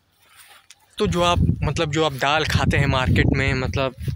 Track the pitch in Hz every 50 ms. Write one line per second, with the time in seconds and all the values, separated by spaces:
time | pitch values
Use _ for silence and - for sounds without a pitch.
0 | _ _ _ _ _ _ _ - - - - - _ - - _ _ _ _ -
1 | 214 190 170 175 175 175 175 - - - - - 147 151 143 165 165 151 147 160
2 | 160 151 135 127 139 139 151 156 147 - - 143 139 - 165 147 139 139 135 131
3 | 127 127 - 147 139 139 135 135 135 139 135 131 127 123 - 139 135 127 120 -
4 | - - -